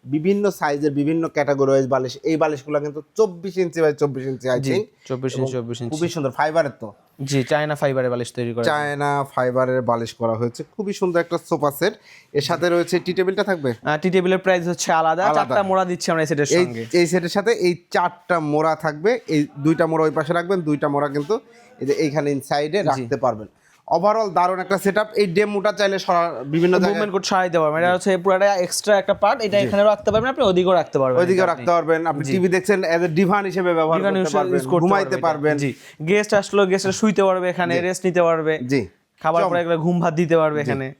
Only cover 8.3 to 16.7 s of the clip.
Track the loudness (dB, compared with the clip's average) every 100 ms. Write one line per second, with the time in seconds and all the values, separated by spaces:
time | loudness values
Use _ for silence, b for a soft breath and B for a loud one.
8.3 | -6 -6 -2 0 0 -2 -2 -2 -2 -2
9.3 | -2 0 0 0 0 0 -2 -4 -4 -4
10.3 | -2 -4 -6 -16 -8 -8 -2 -2 0 -2
11.3 | -4 -4 -2 -2 0 -4 -4 B B B
12.3 | -4 -2 -2 2 0 0 -2 -2 -2 -2
13.3 | 0 -2 -2 -2 -4 -4 -2 0 0 2
14.3 | 0 2 0 0 -4 0 2 2 2 2
15.3 | 2 2 0 2 0 0 -2 -2 0 0
16.3 | 0 2 2 0